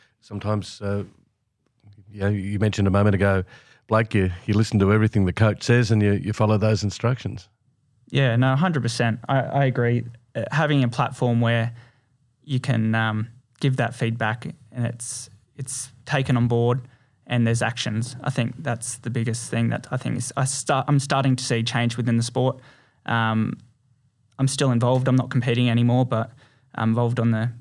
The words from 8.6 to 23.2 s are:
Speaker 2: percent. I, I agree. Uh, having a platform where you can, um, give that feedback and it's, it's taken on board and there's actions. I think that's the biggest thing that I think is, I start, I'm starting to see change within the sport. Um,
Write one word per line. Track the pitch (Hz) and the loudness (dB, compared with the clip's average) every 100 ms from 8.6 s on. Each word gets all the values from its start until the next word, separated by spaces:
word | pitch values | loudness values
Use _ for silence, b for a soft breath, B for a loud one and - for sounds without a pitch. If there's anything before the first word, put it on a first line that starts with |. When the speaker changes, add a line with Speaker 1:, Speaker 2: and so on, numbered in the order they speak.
| 185 156 | 2 0
Speaker 2:
percent. | 117 - 117 110 - | -2 0 0 0 0
I, | 135 | 0
I | 117 139 135 | 0 0 0
agree. | 120 120 120 117 - _ - | 2 0 0 -4 -12 _ -8
Uh, | 110 | -4
having | 139 156 143 | 0 2 2
a | 123 | 2
platform | 113 127 - 123 117 | 0 -4 -2 0 2
where | 117 117 113 - B B B B _ _ | 2 0 -2 -6 B B B B _ _
you | - 131 | -6 -4
can, | 131 113 110 113 | -2 0 0 0
um, | 110 107 113 - _ - | -2 -2 -6 -12 _ -4
give | 139 131 | -2 0
that | 117 - | -2 -2
feedback | 113 113 110 113 - - - | -4 -2 -4 -4 -8 -14 -14
and | 123 120 | -6 -6
it's, | 117 - - - - _ - | -6 -12 -12 -14 -20 _ -14
it's | 127 - - - - | -12 -12 -14 -16 -4
taken | 147 131 127 | -2 0 2
on | 120 | 2
board | 117 120 127 - b b b - | 2 2 0 -4 b b b -4
and | 120 117 | 0 2
there's | 117 | 0
actions. | 113 113 - 107 120 - | -2 -4 -4 -4 -6 -8
I | - | -6
think | 135 117 - | -4 -4 -4
that's | 151 113 - - | -6 -6 -8 -10
the | 117 | -6
biggest | 117 117 113 - | -4 -4 -4 -4
thing | 117 117 | -2 0
that | 110 - | -2 -4
I | 131 | -6
think | 123 107 | -4 -4
is, | - - | -4 -2
I | 135 | -2
start, | - - 135 135 | -2 -2 0 2
I'm | 143 | 0
starting | 139 139 135 127 | 2 0 2 0
to | |
see | - 117 | 0 -2
change | 113 120 120 117 | -2 0 0 -2
within | 120 117 | 0 0
the | |
sport. | 117 131 127 - B B B B - | 0 0 -2 -2 B B B B -4
Um, | 117 | -2